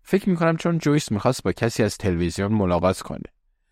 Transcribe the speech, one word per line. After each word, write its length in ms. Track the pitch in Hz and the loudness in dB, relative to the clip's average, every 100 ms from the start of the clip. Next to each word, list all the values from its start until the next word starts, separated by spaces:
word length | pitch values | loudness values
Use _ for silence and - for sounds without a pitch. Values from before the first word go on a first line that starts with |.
«فکر 280 | - 196 196 | -2 0 2
می‌کنم 280 | 170 165 165 | 2 2 0
چون 200 | 170 165 | 0 0
جویس 340 | 147 147 - | 2 2 0
می‌خواست 320 | 104 120 131 | 0 0 0
با 80 | 98 | -2
کسی 320 | - 117 - | 0 -2 0
از 140 | 107 - | 0 0
تلویزیون 560 | 101 85 87 80 101 | -2 0 -2 -2 0
ملاقات 480 | 110 92 87 90 92 | 0 2 2 2 0
کنه. 200 | - - - _ _ _ _ | -6 -12 -14 _ _ _ _